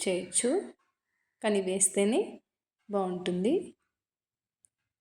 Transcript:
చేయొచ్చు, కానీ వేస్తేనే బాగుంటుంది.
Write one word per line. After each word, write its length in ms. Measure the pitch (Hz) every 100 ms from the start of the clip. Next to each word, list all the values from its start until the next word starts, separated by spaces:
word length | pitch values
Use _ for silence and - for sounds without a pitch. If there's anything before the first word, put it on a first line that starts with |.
చేయొచ్చు, 480 | 202 180 185 - 240 349 - - _ _ _ _ _ _
కానీ 180 | 220 202 185
వేస్తేనే 500 | 190 - 202 202 277 - - _ _ _ _ - 202
బాగుంటుంది. 580 | 185 180 180 180 202 370 - - _ _ _ _ _ _ _ _ _ _ _ _